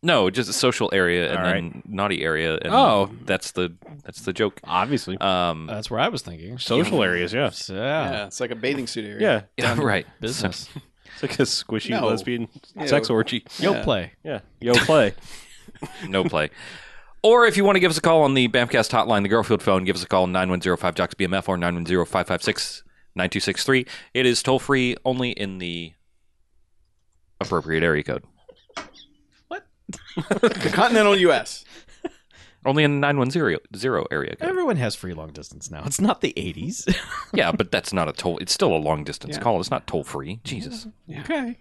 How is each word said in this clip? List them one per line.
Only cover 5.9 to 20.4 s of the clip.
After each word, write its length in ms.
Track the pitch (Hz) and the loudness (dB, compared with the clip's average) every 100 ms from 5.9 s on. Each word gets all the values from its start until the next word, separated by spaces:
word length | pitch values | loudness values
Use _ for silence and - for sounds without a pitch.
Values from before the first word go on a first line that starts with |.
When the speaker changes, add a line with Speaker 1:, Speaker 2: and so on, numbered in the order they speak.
| 113 | -2
Speaker 3:
I 100 | 170 | -2
was 120 | 180 | -4
thinking. 360 | - 82 87 123 | -10 -14 -14 -10
Speaker 2:
Social 420 | - 120 185 170 | 0 0 2 2
areas, 320 | 95 87 87 | 2 2 0
yeah. 160 | 113 135 - - | -2 -2 -4 -10
Speaker 3:
Yeah. 60 | 95 123 156 117 | -6 -4 -2 -2
Speaker 4:
Yeah, 140 | 113 101 | -4 -8
it's 120 | - | -8
like 120 | 123 | -8
a 40 | 117 | -4
bathing 300 | 123 143 120 | -4 -4 -6
suit 180 | 117 104 | -8 -8
area. 420 | 104 208 117 98 - | -2 2 2 -2 -4
Speaker 2:
Yeah. 180 | - 120 | -2 0
Speaker 1:
<laughs> 0 | |
Yeah, 40 | |
right. 240 | 135 98 - _ | 2 0 -2 _
Speaker 3:
Business. 480 | 110 127 104 - - 147 - _ - | -6 -2 -4 -4 -12 -16 -18 _ -20
Speaker 2:
It's 100 | - | -8
like 160 | 135 - | -8 0
a 40 | |
squishy 480 | 131 - - 110 - | 0 0 -4 -6 -2
Speaker 4:
No. 160 | 190 120 | -2 0
Speaker 2:
lesbian 420 | 113 - 120 113 - - - | 0 -2 -4 -6 -12 -20 -8
Speaker 4:
Ew. 80 | 151 | 2
Speaker 2:
sex 220 | 143 - | 2 4
orgy. 360 | 113 110 120 - - | 2 2 -2 -6 -2
Speaker 3:
Yo 140 | 165 | 0
Speaker 4:
Yeah. 100 | 190 | 0
Speaker 3:
play. 280 | 107 110 82 _ | 0 -2 -2 _
Speaker 2:
Yeah. 160 | 156 120 - _ | -8 -8 -10 _
Yo 140 | 120 | 2
play. 400 | 120 - 156 104 - | 4 6 4 4 0
Speaker 1:
<laughs> 880 | - - - - - - - - 165 | -14 -20 -20 -20 -20 -16 -16 -14 -2
No 160 | 95 | 0
play. 260 | 82 85 73 - - - - - - - | 2 0 -2 -6 -18 -18 -18 -20 -20 2
Or 220 | 214 240 233 | 6 8 6
if 100 | 180 | 6
you 60 | |
want 120 | 202 190 | 4 6
to 40 | |
give 120 | 180 | 4
us 60 | 156 | 4
a 40 | |
call 220 | 170 165 | 4 6
on 100 | 147 | 6
the 140 | 135 123 | 4 4
Bamfcast 420 | 123 120 123 110 | 2 2 2 2
hotline, 300 | 120 107 107 | 2 4 2
the 60 | 101 | 4
Garfield 320 | 113 104 107 | 2 2 0
phone, 220 | - 95 | 4 2
give 120 | 92 87 | 2 -2
us 80 | |
a 40 | 87 | 0
call, 180 | 95 92 | 2 2
nine 220 | 92 | 2